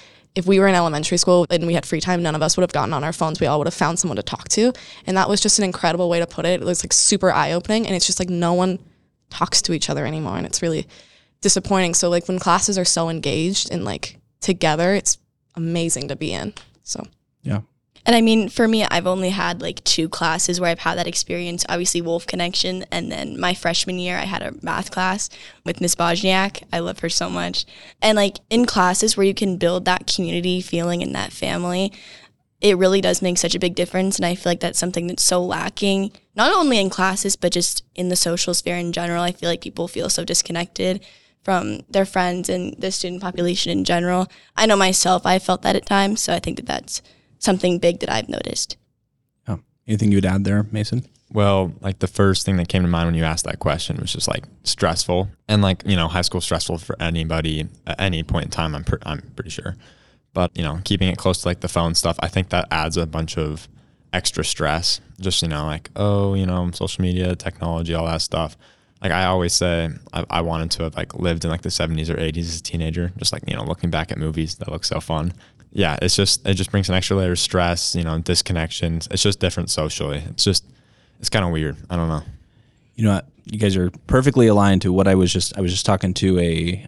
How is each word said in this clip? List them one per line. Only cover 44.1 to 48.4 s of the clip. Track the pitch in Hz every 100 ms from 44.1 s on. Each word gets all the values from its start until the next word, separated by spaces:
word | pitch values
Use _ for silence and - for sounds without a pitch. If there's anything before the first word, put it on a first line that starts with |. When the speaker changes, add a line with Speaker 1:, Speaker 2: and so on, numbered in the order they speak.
| 180 185 - _ -
Speaker 3:
I | 220
know | 196
myself, | 185 185 175 180 180
I | 190
felt | - 185
that | 196
at | 196 -
times. | 196 196 214
So | -
I | 170
think | - -
that | -
that's | 67 - - - _ _ _
something | - 185 180 175
big | 165 175
that | -
I've | 110 -
noticed. | -